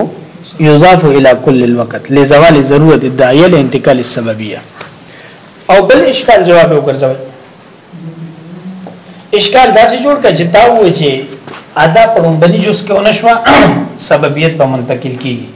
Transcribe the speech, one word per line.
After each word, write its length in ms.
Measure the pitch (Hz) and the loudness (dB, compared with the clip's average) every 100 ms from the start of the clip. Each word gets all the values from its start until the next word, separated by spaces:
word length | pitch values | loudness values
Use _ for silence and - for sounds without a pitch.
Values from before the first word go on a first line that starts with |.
| 220 - - - - - | 0 -8 -20 -20 -16 -2
يضاف 460 | 151 147 139 131 156 | 2 4 4 4 2
الى 320 | 139 131 123 - | 2 2 2 0
كل 180 | 127 | 0
الوقت 400 | 120 120 117 107 - | 0 -2 -4 -10 -4
لزوال 520 | 139 139 143 165 147 | 0 2 4 4 4
ضرورة 400 | 131 143 160 135 | 2 2 4 2
الداعية 440 | 131 127 127 143 180 | 0 0 2 2 2
لانتقال 520 | 165 131 135 143 127 | 2 0 -2 0 -2
السببية. 600 | 120 131 117 107 107 95 - - - - - - - - - - - | -4 -8 -8 -8 -10 -14 -16 -20 -20 -20 -20 -20 -20 -20 -20 -8 0
او 120 | 190 | 2
بل 180 | 180 277 269 | 4 2 2
اشکال 400 | 254 - 208 175 | 0 2 2 4
جواب 260 | 175 160 | 2 2
وګرځوي. 480 | 151 143 135 135 131 - - - - - - - 170 160 165 165 156 165 180 185 - - - - - - | 0 -2 -2 -4 -4 -12 -20 -20 -20 -20 -20 -20 -20 -18 -18 -20 -20 -20 -18 -18 -18 -18 -20 -20 -20 -6
اشکال 340 | 202 - 254 254 | -4 0 2 2
داسې 220 | 214 233 254 | 2 2 0
جوړ 120 | 285 285 | -2 -2
کړه 80 | - 156 | 0 -2
چې 80 | 170 | 0
تا 100 | 202 240 | 2 2
وې 240 | 233 185 151 | 2 0 0
چې 100 | 147 131 139 - - - - 151 | -2 -4 -8 -16 -20 -20 -8 -2
ادا 280 | 160 220 226 | 0 2 2
په 140 | 226 | 2
لومبني 360 | 165 160 175 214 | 0 0 0 0
جز 220 | 202 - - | -2 -4 -4
کې 60 | |
ونه 200 | 202 208 | -2 -2
شوه، 220 | 214 233 233 - 285 - | 0 0 0 2 2 2
<clears throat> 380 | - - - - | 0 -6 -10 -2
سببیت 480 | 147 147 143 160 156 | -2 -2 -2 -2 -2
به 80 | 135 | -2
منتقل 500 | 131 120 127 135 123 | -4 -6 -8 -8 -10
کیږي. 260 | 139 117 110 | -8 -10 -12